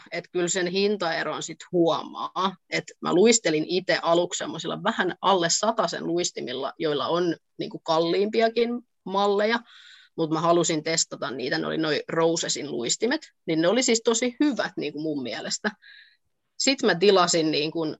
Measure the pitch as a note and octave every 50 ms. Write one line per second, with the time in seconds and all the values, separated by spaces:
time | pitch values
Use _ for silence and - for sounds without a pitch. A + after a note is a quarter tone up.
0 | - - - F3 E3+ _ - F3+ F3 F3 F3 F#3+ F3 F3 F3+ G3 G3 G3+ G#3 G3
1 | F3+ E3 D#3+ D#3+ D#3 D#3 D3 C3+ - - D#3+ - - - - F3 E3+ E3 D3+ -
2 | - - - - B2 D3 - F3+ F#3 G3 F#3+ - _ - E3 D#3+ - - - _
3 | - D#3 D#3+ F3 G#3 A#3 A#3 - - E3 D#3 D3+ D#3 - F3 F#3+ F#3 - E3 -
4 | - E3 E3+ E3+ F3 F3 - - D3+ D3+ - E3 E3 D#3+ D#3 D#3+ E3+ G#3 A3+ -
5 | F#3 F4 - - - F3+ G3 F3+ E3 E3+ - - - G#3+ A3+ A3+ F3+ - - -
6 | D#3+ E3+ E3 F3 F3 - - D3 C#3+ - B2 B2+ C#3 - - - D#3+ D#3 D3 C#3
7 | B2+ A#2 D#3+ F3 F3+ E3+ D3+ - _ _ _ - D3+ D3 - D#3+ - - D#3+ D#3+
8 | E3+ E3 F3+ F#3+ G3+ A3 A3 A3+ A3+ A3+ A3+ A#3+ A#3 A#3 A#3+ B3 - _ _ _
9 | - F#3 F#3 G3 G3+ G#3 G3+ G3+ G#3 A3 A#3+ A#3+ - - - - - - - -
10 | - _ _ E3+ E3 D3+ D#3+ D#3 E3 E3+ E3+ F3 E3 E3 E3 D3+ D3+ E3 E3 E3
11 | - - D#3 - - C#3+ - C3+ A#2+ D3 E3 D#3+ D#3+ D3+ D#3 D#3 D#3+ D#3 D3 -
12 | - - E3 E3 E3 E3 E3 E3+ - - - - - C#3 - A#2+ A#2 B2+ - -
13 | A3 A#3+ D4+ D4+ - - _ _ _ F3+ D#3+ D#3 E3 F3 G#3 B3+ B3+ B3+ A3+ A3+
14 | - A#3+ A3+ - B3+ B3 B3 - D4 D4+ B3 - - E3 - - C#3+ D3 C#3+ D3
15 | D#3 D#3+ D3+ C#3 B2+ A#2 G#2+ - - G3 - - - G#3+ G#3+ - _ - - -
16 | - _ _ _ _ _ _ _ _ _ _ - - C4 C#4 C4+ B3 G#3+ F3 E3+
17 | G3 G#3 G3 F#3+ F3 F3 - E3+ D#3 D#3 D3 C#3+ D3+ D#3+ D#3 E3+ D#3+ D#3 - -